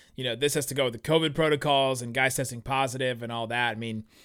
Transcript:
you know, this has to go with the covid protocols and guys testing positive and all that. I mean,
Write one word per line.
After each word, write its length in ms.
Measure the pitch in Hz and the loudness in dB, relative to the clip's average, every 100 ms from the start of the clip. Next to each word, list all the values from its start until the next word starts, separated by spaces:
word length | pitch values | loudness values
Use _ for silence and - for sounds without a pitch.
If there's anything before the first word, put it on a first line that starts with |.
| - - | -16 -8
you 80 | |
know, 120 | 127 117 | -6 -2
this 160 | 143 | 0
has 120 | 151 139 | 0 -2
to 60 | |
go 120 | 139 127 | -2 -2
with 80 | |
the 60 | 113 | -2
covid 360 | - 160 160 147 | 2 2 2 2
protocols 640 | 156 147 151 139 135 123 | 2 2 4 4 4 0
and 120 | 120 | -2
guys 220 | 123 131 135 | 0 2 0
testing 260 | 127 117 | -4 -6
positive 640 | 131 135 135 123 127 117 | -2 0 0 0 -2 -2
and 80 | 117 | -6
all 160 | 117 113 | -4 -2
that. 240 | 120 120 | 0 0
I 40 | 110 | 0
mean, 300 | 113 110 - - | -4 -6 -8 -18